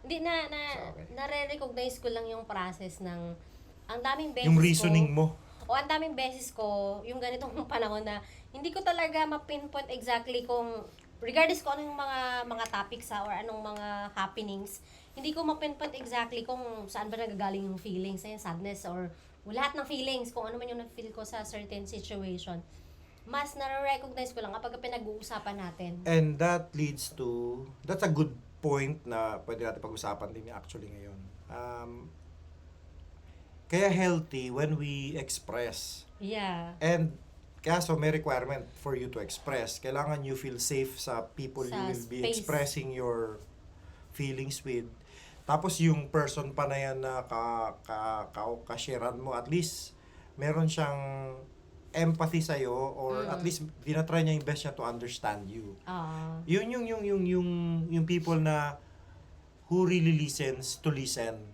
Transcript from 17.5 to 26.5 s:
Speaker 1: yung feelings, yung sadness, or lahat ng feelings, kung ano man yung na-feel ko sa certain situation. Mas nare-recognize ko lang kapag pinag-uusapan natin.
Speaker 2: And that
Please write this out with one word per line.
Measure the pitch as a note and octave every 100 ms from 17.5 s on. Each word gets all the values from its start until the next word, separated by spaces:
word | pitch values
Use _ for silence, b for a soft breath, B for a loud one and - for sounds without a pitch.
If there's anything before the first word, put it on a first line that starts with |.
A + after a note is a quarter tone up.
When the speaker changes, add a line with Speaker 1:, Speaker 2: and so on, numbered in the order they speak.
| G3 G3
Speaker 1:
yung | F#3
feelings, | A3 F#3 F#3+ F#3+
yung | G#3 G#3+
sadness, | F#3+ E3+ G3 G3+
or | F3+ F3+ F3+ B B B
lahat | G3+ A3+ C#4+
ng | -
feelings, | - C#4+ C4 B3+ A#3+
kung | A#3+ A3
ano | A#3+
man | B3
yung | A#3+
na-feel | A#3 - A3
ko | A3
sa | G#3+ A3+
certain | G#3 G#3+ G#3 G3+
situation. | G3+ G#3+ G3 G3+ F#3+ - - E3+ - B B B B B
Mas | G#3+ C#4 C#4+ C#4+
nare-recognize | C4+ C4+ C#4 C4+ C4+ B3+ B3+
ko | A#3+
lang | G#3+
kapag | A3 A#3+ A#3+
pinag-uusapan | B3+ B3 G#3+ G#3+ G#3 A3 G#3 G3+
natin. | F#3 E3 F3 F3
Speaker 2:
And | F3 E3 D#3 C#3+
that | E3